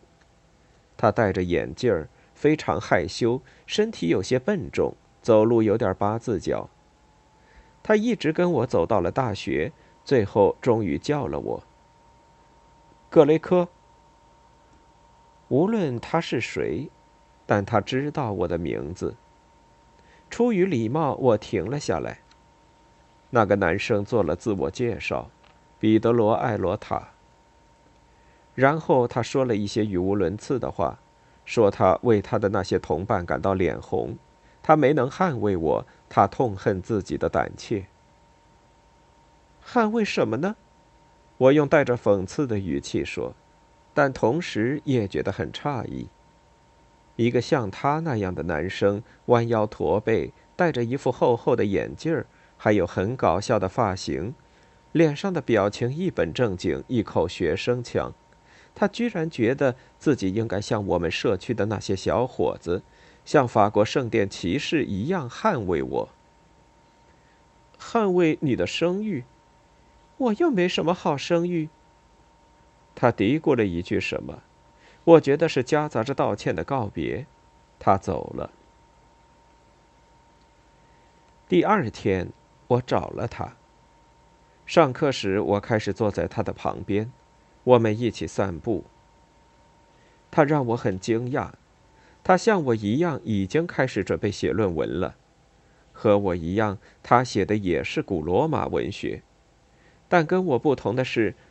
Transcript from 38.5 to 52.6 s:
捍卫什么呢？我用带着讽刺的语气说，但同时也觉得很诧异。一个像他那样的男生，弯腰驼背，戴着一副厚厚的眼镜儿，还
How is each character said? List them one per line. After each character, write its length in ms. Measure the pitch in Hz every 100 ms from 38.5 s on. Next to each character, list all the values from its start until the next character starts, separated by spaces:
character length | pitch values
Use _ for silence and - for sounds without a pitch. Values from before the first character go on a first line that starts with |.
| _ _ _ _ _ _ _ _ _ _ _
捍 260 | - 247 214
卫 140 | 226
什 220 | 202 - 117
么 120 | 113
呢？ 180 | 185 220 _ _ _ _ _ _ _ -
我 140 | 131
用 160 | 147 143
带 160 | 160
着 120 | 131 120
讽 300 | - 101 92
刺 200 | - 135
的 120 | 104
语 220 | 95 69
气 240 | - -
说， 300 | 71 - 58 - _ _ _ _ _
但 200 | - 139
同 280 | 123 113 156
时 400 | 175 107 120 151
也 220 | - 123 98
觉 160 | 73
得 80 | 92
很 220 | - 76
诧 320 | - 147 131 62
异。 220 | 65 58 - _ _ _ _ _ _ _ _ _ -
一 140 | 120
个 100 | 123
像 300 | - 151 101
他 300 | - 143 156
那 160 | 165 113
样 160 | 95
的 100 | 82
男 260 | 80 78 90
生， 320 | - 101 101 - _ -
弯 200 | 120 117
腰 180 | 113 107
驼 340 | - 78 98
背， 320 | 113 107 65 - _
戴 160 | - 175
着 140 | 127
一 120 | 117 135
副 160 | 135
厚 240 | - 151 117
厚 180 | - 123
的 80 |
眼 300 | 104 92 55
镜 200 | - 160
儿， 120 | 151 - _ _
还 160 | -